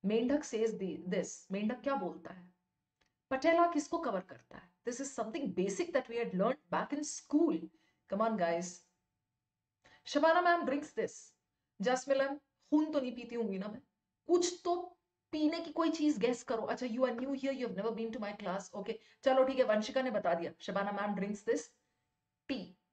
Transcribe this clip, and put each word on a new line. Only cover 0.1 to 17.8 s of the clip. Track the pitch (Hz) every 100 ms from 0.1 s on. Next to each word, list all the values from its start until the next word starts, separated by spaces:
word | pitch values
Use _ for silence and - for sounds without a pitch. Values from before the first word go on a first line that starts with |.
| 220 254 294
says | - 220 226
the, | 185 190 - 180
this, | 180 - - -
मेंढक | 190 214 247
क्या | - 262
बोलता | 180 160 -
है? | - - _ _ _ _ _ _ _ _
पटेला | 262 320 330 339
किसको | 302 - 339
कवर | 330 190
करता | - 120 _ -
है? | - _ -
This | 247
is | 277 -
something | 214 247 262 180
basic | 190 - 339
that | 269 -
we | 233
had | 220
learned | 185 214 262 _
back | 160 214 294
in |
school। | 294 - - 294 330 - - _ _ _ _
Come | 196 226
on, | 214
guys। | 170 170 180 - _ _ _ _ _ _ _ _ _ _ _ - -
शबाना | 294 320 339
मैम | 359 349
drinks | 294 285 302
this। | - 190 - - _ _ _ _ _
जसमिलन, | 208 254 285 269 277 294 _ _ _
खून | 302 311
तो | 294
नहीं | 254 240
पीती | 226 233
होंगी | 214 190
ना | 208
मैं? | 214 _ _ _ _ -
कुछ | 349 - -
तो | 349 349 359 - _ _ _
पीने | 302 302 339
की | 330
कोई | 302 330
चीज | 311 302 240
गेस | 233 247
करो। | - 226
अच्छा, | 220 233 254
you | 226
are | 254
new | 233 269
here, | 269 269
you | 262 240
have |
never | 185